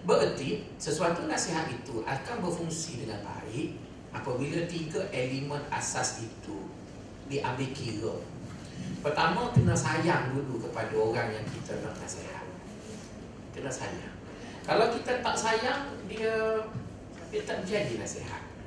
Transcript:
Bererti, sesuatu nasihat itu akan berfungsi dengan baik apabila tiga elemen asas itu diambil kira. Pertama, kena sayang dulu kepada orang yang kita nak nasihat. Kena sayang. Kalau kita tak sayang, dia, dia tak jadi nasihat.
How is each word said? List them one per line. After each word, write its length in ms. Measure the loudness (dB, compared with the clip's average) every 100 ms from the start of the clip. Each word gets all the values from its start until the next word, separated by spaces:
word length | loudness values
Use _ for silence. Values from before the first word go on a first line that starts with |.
Bererti, 640 | 8 6 6 2 0 0 -2 -6
sesuatu 480 | -2 4 4 4 2
nasihat 400 | 0 2 2 0
itu 320 | -4 -4 -4 -2
akan 400 | -2 -2 -2 0
berfungsi 600 | 0 -2 -2 -4 -4 -4
dengan 160 | -6 -6
baik 540 | -6 -6 -2 -2 -4 -10 -12 -10
apabila 560 | -6 -2 0 2 2 0
tiga 320 | 0 -2 -2 -2
elemen 540 | 0 0 0 0 -2 -2
asas 480 | -2 0 0 0 -2
itu 480 | -8 -8 -8 -8 -8 -10 -12 -12 -12 -12 -2
diambil 460 | -2 0 0 -2
kira. 420 | -2 -4 -2 -2 -2 -6 -10 -10 -10 -10 -8 -6 -2
Pertama, 520 | 0 4 4 4 6 8
kena 160 | 8
sayang 640 | 6 4 4 6 4 4 0
dulu 240 | 0 -2
kepada 320 | -2 -2 0 4
orang 360 | 4 4 2
yang 140 | 0 -4
kita 320 | -4 -4 -4
nak 160 | -4 -6
nasihat. 400 | -6 -6 -6 -8 -8 -10 -10 -12 -10 -10 -10 -10 -12 -12 -12 -6
Kena 160 | -4
sayang. 440 | -4 -4 -6 -8 -10 -12 -12 -12 -10
Kalau 280 | 2 6 8
kita 320 | 6 0 2
tak 120 | 2 2
sayang, 560 | 4 4 4 2 -2 -6 -6
dia, 520 | 0 2 4 4 2 0 -6 -8 -10 -12 -12 -4
dia 100 | -2 0
tak 160 | -2
jadi 320 | 0 2 2 0
nasihat. 440 | -4 -6 -6 -8 -10 -12